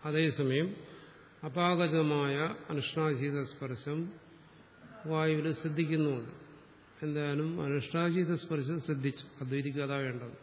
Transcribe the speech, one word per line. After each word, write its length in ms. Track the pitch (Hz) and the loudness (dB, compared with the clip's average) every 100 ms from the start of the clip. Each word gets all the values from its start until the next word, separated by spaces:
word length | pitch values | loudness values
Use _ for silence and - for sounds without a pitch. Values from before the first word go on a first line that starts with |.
| 151 | 0
അതേസമയം 600 | 151 160 135 139 131 180 - - - - - - - 156 | 2 2 2 2 2 0 -4 -14 -18 -20 -20 -20 -12 -6
അപാകജമായ 880 | 135 175 175 170 160 151 147 139 139 160 220 - | 2 4 4 4 4 4 4 2 2 0 -2 -4
അനുഷ്ണാസീത 680 | 147 - 160 156 135 143 143 135 | -4 -2 0 0 2 0 -2 -4
സ്പർശം 480 | - 131 120 143 151 175 - - - - - - - - - 156 | -8 -8 -6 -4 -4 -4 -8 -20 -20 -20 -20 -20 -20 -20 -12 -2
വായുവിൽ 360 | 156 160 156 156 151 | 2 4 4 2 -2
സിദ്ധിക്കുന്നുമുണ്ട്. 720 | 165 151 160 160 151 127 117 - - - - - - - | -2 0 2 4 2 2 -4 -12 -18 -20 -20 -20 -20 -6
എന്തായാലും 460 | 151 147 147 143 156 170 143 | -2 0 0 0 0 0 0
അനുഷ്ണാസീത 680 | 143 - 165 170 175 170 175 | 0 0 0 2 4 2 0
സ്പർശം 360 | - 151 135 165 131 | 0 -2 0 -2 -2
സിദ്ധിച്ചു. 400 | 143 139 - - - | 0 0 -2 -12 -10
അദ്വൈതിക്ക് 380 | 131 139 139 143 139 | -2 -2 0 -2 -2
അതാ 120 | 139 131 | -2 -2
വേണ്ടത്. 300 | 123 120 120 | -4 -8 -14